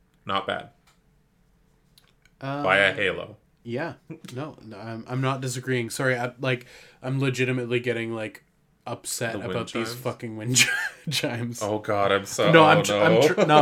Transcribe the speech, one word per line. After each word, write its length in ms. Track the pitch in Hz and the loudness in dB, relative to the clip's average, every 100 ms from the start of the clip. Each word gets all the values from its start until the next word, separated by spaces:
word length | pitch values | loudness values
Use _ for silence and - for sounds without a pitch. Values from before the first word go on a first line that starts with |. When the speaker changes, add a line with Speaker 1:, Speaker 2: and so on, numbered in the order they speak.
| _ _ - | _ _ -4
Speaker 1:
Not 200 | 98 98 | -4 -2
bad. 220 | 92 - _ _ _ _ _ _ _ _ _ _ _ _ _ _ _ _ _ | -6 -8 _ _ _ _ _ _ _ _ _ _ _ _ _ _ _ _ _
Speaker 2:
Um, 240 | 135 143 | -10 -4
Speaker 1:
Buy 140 | 95 98 | 2 4
a 160 | 98 | 4
Halo. 440 | 92 95 87 90 107 _ _ | 2 -2 -2 -8 -16 _ _
Speaker 2:
Yeah. 300 | 120 120 160 - _ 160 - | -10 -8 -8 -12 _ -18 -14
No, 220 | 123 151 - | -12 -12 -14
no, 140 | 110 104 | -20 -16
I'm, 260 | 113 113 113 | -12 -12 -8
I'm 100 | 127 | -4
not 200 | 131 135 | -2 -4
disagreeing. 480 | 131 123 123 127 113 | -6 -8 -4 -4 -4
Sorry, 260 | - 131 123 | -4 -2 -2
I, 140 | 123 120 | -4 -6
like, 280 | 131 127 - - - _ | -4 -4 -6 -20 -20 _
I'm 160 | 131 135 | -6 -2
legitimately 600 | 139 127 127 127 120 120 | -2 0 -2 -2 -2 -2
getting, 320 | 120 117 113 | -2 -4 -4
like, 300 | 113 107 - _ _ _ _ - | -6 -8 -12 _ _ _ _ -12
upset 480 | - - - 117 | -12 -8 -6 -6
Speaker 1:
The 60 | 107 | -6
wind 120 | 110 | -6
Speaker 2:
about 140 | 92 113 | -6 -6
these 160 | 120 117 | -6 -6
Speaker 1:
chimes? 40 | 117 | -6
Speaker 2:
fucking 420 | 123 110 117 110 | -8 -8 -10 -10
wind 180 | 113 127 | -2 2
<laughs> 500 | - - - - - | 2 0 -6 -10 -8
chi-, 60 | |
chimes. 480 | 135 151 117 120 117 | -4 -4 -4 -6 -6
Speaker 1:
Oh, 180 | 101 107 | -4 -2
God, 340 | 107 104 98 | -2 0 2
I'm 120 | 98 98 | 2 0
so, 240 | - 104 | 0 6
Speaker 2:
No, 120 | 165 | 8
Speaker 1:
oh, 40 | 156 | 8
Speaker 2:
I'm 140 | 156 | 6
tr-, 100 | - | 4
I'm 220 | 104 104 110 | 2 4 6
Speaker 1:
no. 60 | 151 | 4
Speaker 2:
tr-, 140 | 180 165 | 4 6
no, 120 | 151 | 6